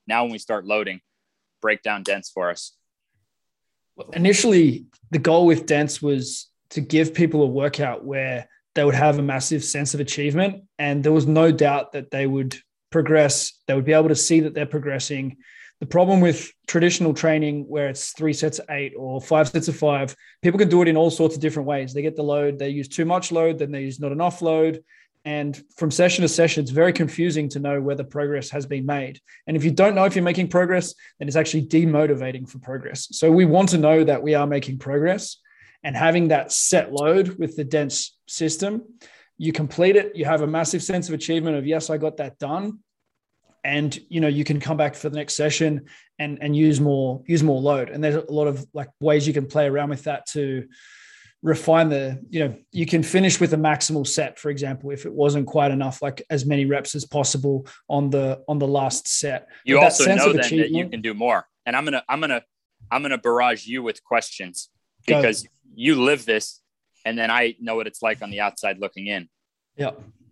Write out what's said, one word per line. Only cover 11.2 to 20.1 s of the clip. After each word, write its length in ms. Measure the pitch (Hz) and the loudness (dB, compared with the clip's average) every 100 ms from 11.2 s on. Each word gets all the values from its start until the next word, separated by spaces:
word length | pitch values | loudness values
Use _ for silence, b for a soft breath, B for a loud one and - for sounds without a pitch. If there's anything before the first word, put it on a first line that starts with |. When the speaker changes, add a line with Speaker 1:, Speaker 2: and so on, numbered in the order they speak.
| 139 | 4
Speaker 2:
no 240 | 156 165 | 6 6
doubt 420 | 143 147 143 - | 6 4 2 -4
that 180 | 143 127 | -8 -8
they 160 | 135 135 | -4 -2
would 300 | 139 131 - _ _ _ | -2 -4 -8 _ _ _
progress. 680 | 165 143 156 143 - - - - | 0 4 4 4 2 -6 -8 -4
They 80 | |
would 120 | 135 131 | -2 4
be 80 | |
able 140 | 156 156 | 4 4
to 60 | |
see 260 | 147 - 165 | 2 4 2
that 140 | 151 | 2
they're 120 | 151 143 | -2 -6
progressing. 720 | 151 139 135 - 139 135 - B B B B | -6 -6 -6 -6 -6 -8 -10 B B B B
The 60 | 143 | -2
problem 340 | 180 185 190 | 2 4 6
with 320 | 175 - - _ - | 4 2 -6 _ -4
traditional 480 | 170 170 175 165 | 2 2 2 0
training, 520 | 143 160 156 151 147 139 | 0 0 2 0 -4 -6
where 220 | 151 143 | -4 -4
it's 240 | 135 - | -6 -10
three 220 | - 156 | -4 -4
sets 240 | 139 156 - | -2 -4 -4
of 80 | - | -8
eight 220 | 143 139 - | -8 -8 -10
or 240 | 131 131 | -10 -8
five 280 | - 156 151 | 0 2 2
sets 180 | 165 160 | 0 -4
of 100 | 135 | 0
five, 380 | 151 139 135 | 0 0 -2